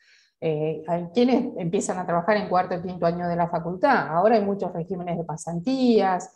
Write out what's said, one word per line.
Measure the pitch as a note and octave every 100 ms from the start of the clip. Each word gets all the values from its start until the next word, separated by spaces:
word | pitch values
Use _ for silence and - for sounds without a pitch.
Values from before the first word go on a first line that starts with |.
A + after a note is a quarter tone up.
| _ _ _ _
Eh, | E3+ D3+ D#3 D#3+ F3
hay | F3 F3
quienes | A#3+ B3 A#3 - -
empiezan | E3+ G3 - F#3
a | F3
trabajar | F3 F3 G#3
en | F3+
cuarto | F3+ F3+
o | F3
quinto | F#3 F3+ E3+
año | F3 F3
de | E3+
la | E3+
facultad. | E3+ E3+ F#3 C#4+ G#3+ C#3+
Ahora | E3 G#3 A3+
hay |
muchos | G3+ G3 F3+
regímenes | F3 E3 F3+ F3 E3
de |
pasantías, | E3 D#3 - E3+ F3+ C4 B3 G#3+ F#3+ F3+ -